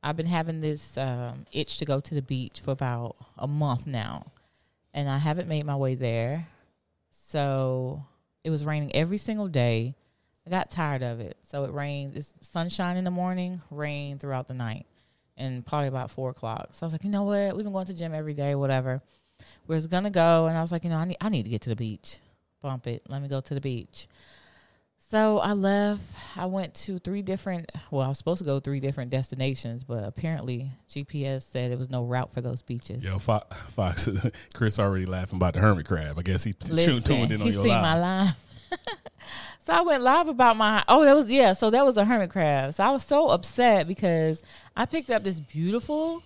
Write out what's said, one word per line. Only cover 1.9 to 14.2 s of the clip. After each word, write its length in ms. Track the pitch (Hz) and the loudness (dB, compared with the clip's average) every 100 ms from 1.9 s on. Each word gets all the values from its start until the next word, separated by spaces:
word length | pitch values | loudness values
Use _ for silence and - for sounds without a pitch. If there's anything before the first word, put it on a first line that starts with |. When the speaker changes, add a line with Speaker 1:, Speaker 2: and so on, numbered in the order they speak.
| 139 | -4
Speaker 1:
to 140 | - 147 | -2 -6
the 60 | |
beach 360 | 135 127 127 - | -4 -6 -6 -10
for 140 | - | -6
about 420 | 135 131 120 120 - - - | -4 -4 -4 -6 -12 -20 -8
a 80 | 151 | -4
month 400 | 147 147 127 - | 0 0 -2 -4
now, 400 | 127 73 65 - _ _ _ _ _ _ | -6 -6 -10 -14 _ _ _ _ _ _
and 140 | 143 143 | -6 -2
I 100 | 139 | 0
haven't 300 | 151 160 165 | 0 -2 -2
made 160 | 156 | -4
my 120 | 147 139 | -2 -2
way 180 | 135 | -2
there. 540 | 127 127 117 117 151 160 _ _ _ _ _ _ | 0 -2 0 -2 -4 -8 _ _ _ _ _ _
So 880 | _ - 156 143 135 131 127 127 143 135 _ _ _ | _ -6 -2 0 0 0 -2 -4 -8 -12 _ _ _
it 80 | 165 | -4
was 140 | 156 | -2
raining 320 | 147 151 147 - | -2 -2 0 0
every 220 | 160 208 | 0 -2
single 280 | - 214 202 | -4 -4 -2
day. 480 | 143 120 113 117 139 _ _ _ _ - | 2 2 2 -2 -8 _ _ _ _ -6
I 40 | |
got 200 | 185 - | -4 -4
tired 320 | 175 156 139 | -4 -4 -2
of 160 | 123 117 | -4 -6
it. 160 | 107 - | -10 -14
So 200 | _ 143 | _ -6
it 80 | 135 | -6
rained. 440 | 143 143 143 139 147 | -6 -6 -6 -8 -10
It's 180 | 147 _ | -14 _
sunshine 560 | - 170 170 - 180 180 | -10 -6 -6 -2 -2 -2
in 80 | |
the 60 | 185 | -2
morning, 480 | 180 180 185 180 180 - | -2 -2 -2 -4 -8 -12
rain 480 | 147 151 143 143 | -8 -6 -6 -8
throughout 300 | 139 | -10